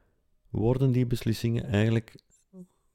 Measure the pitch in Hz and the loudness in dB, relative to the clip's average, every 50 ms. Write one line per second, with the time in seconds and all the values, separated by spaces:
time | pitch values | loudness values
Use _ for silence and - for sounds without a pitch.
0 | _ _ _ _ _ _ _ _ _ - - 104 104 117 127 127 135 131 120 127 | _ _ _ _ _ _ _ _ _ -8 -4 -2 0 0 2 2 2 2 4 2
1 | 127 120 123 - - 113 110 - - 117 117 120 - 135 - 104 110 113 113 113 | 2 0 -2 -4 -2 -2 -4 -2 -2 -2 -2 -2 -4 0 2 2 2 4 2 0
2 | 113 - - - _ _ _ _ _ _ - 185 180 - _ _ _ _ | -2 -4 -18 -20 _ _ _ _ _ _ -20 -20 -20 -20 _ _ _ _